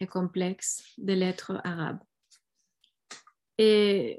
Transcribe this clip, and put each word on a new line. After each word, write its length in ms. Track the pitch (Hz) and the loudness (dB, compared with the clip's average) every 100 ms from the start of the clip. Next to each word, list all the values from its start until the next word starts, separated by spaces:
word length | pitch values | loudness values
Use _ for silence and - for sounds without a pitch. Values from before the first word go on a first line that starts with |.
et 60 | 190 | -6
complexes 760 | 185 180 185 180 196 - - - - | -4 -4 -2 -4 -4 -8 -10 -12 -10
des 160 | 196 | -2
lettres 460 | 190 185 180 - 190 | 0 0 -4 -8 -8
arabes. 400 | 180 170 156 - _ _ _ _ _ _ _ _ _ _ - - _ _ _ - | -8 -6 -6 -8 _ _ _ _ _ _ _ _ _ _ -20 -20 _ _ _ 4
Et 600 | 220 214 208 196 117 | 6 6 4 2 -2